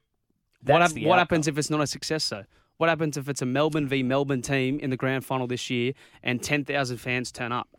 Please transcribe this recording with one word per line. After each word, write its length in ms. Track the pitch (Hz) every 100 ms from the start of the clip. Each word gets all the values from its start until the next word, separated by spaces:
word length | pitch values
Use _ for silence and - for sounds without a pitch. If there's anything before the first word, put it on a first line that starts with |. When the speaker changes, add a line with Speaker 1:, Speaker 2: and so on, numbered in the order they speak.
| - _ _ _ _ _
Speaker 1:
What 160 | 117 156
Speaker 2:
that's 120 | 175
Speaker 1:
hap-, 40 | 151
Speaker 2:
the 100 | 151
Speaker 1:
what 80 |
Speaker 2:
outcome. 60 | 180
Speaker 1:
happens 280 | 175 170 151
if 100 | 147
it's 120 | 143
not 100 | 156
a 80 | 143
success, 400 | 143 - 156 -
though? 180 | 104 95 _ _ _
What 120 | 165
happens 260 | 156 156 143
if 120 | 135
it's 120 | 139
a 40 | 127
Melbourne 420 | 135 156 151 139
v 160 | 135
Melbourne 380 | 123 135 139 135
team 380 | 117 139 131 147
in 100 | 139
the 80 | 131
grand 260 | 131 131 -
final 220 | 135 123
this 220 | 123 -
year 240 | 123 120 135 - -
and 220 | 123 123
ten 220 | - 147 139
thousand 320 | 143 127 120
fans 340 | 131 123 120
turn 200 | - 117
up? 180 | 120 -